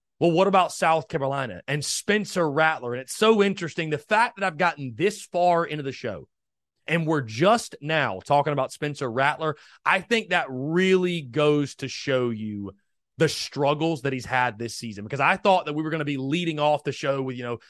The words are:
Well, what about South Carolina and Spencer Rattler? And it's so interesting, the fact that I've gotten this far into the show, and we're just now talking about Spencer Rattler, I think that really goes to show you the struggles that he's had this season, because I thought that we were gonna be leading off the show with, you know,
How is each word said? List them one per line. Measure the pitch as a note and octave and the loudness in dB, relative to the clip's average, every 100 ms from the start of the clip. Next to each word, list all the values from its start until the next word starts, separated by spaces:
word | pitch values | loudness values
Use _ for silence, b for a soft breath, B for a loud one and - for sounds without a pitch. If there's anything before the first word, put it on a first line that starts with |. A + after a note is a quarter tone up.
| _ - | _ 0
Well, | E3+ | 2
what | E3 F#3+ | 4 4
about | F#3+ E3+ | 4 2
South | - E3+ D#3+ D3+ | 2 2 2 0
Carolina | D#3 C3+ C#3 B2+ F2+ - | -4 -2 -2 -4 -8 -6
and | D3 | -4
Spencer | C#3 - - G#3 G3 F#3 D#3+ | -4 -6 0 0 0 0 0
Rattler? | C#3 D#3+ D3 A#2+ | 4 2 2 -4
And | B2 | -6
it's | C3 - | -8 0
so | G#3+ A3+ | 4 6
interesting, | G3+ F#3+ E3 - D#3+ | 4 0 -6 -4 -4
the | D3 | -4
fact | - G#3+ A#3+ - | 0 2 2 0
that | F#3+ | -4
I've | D3+ | 0
gotten | F3 D3+ C3 A2 | 0 0 -6 -2
this | F#3+ G3+ | -2 -2
far | - F3 F3 E3+ | -6 0 4 4
into | E3+ D3+ | 0 -4
the | C3+ | -8
show, | B2+ A#2+ F2 C2 _ _ _ _ _ - | -6 -6 -8 -12 _ _ _ _ _ -2
and | E3 D#3 | -2 2
we're | D#3 | 0
just | A2+ A2 F3+ A#3 - - | 0 2 4 4 0 -10
now | D3 D#3+ B2+ F#2 | -2 0 0 -2
talking | - C#3+ D3 | 2 2 4
about | C#3+ C3 | 0 -2
Spencer | - D3 C#3+ C3 | -4 -6 -4 -4
Rattler, | A#2 C#3 D3 D#3+ D3 B B | 2 2 2 -2 -4 B B
I | - F#3 | 0 0
think | E3+ A3+ F#3 | 2 -2 0
that | F3 C#3+ | -2 -2
really | B2+ C#3+ E3+ F#3+ F#3 F3+ F3 | -4 -2 2 4 4 2 -2
goes | C3 D3 D3+ D3 C#3 - | -4 0 2 2 0 -6
to | C3+ | -10
show | - - C3 B2 | -8 -2 0 0
you | A2 G#2+ G#2 G2 - _ _ _ - | -2 -6 -6 -8 -12 _ _ _ 0
the | D#3 | 0
struggles | - - C3+ C#3 D3 E3 D#3 | 0 -8 -2 0 0 0 -2
that | C3+ | -4
he's | C3 | -6
had | - B2+ B2 G#2 | -2 0 0 -2
this | A#2 | -10
season, | - A#2+ G2+ | -10 -12 -10
because | G#2 C#3 | -8 0
I | C#3 F#3 | 0 2
thought | G#3 F#3 D3+ | 4 2 2
that | |
we | D3+ | -4
were | D#3 | -4
gonna | D#3 | -4
be | D3 C#3 | -4 -4
leading | C3+ E3 E3+ D3+ | -2 -2 -2 0
off | D3 D3 | 2 2
the | - | -2
show | C3 C#3+ C#3 | -4 -2 -2
with, | C3 B2+ | -2 -6
you | |
know, | A#2+ A#2 b | -8 -8 b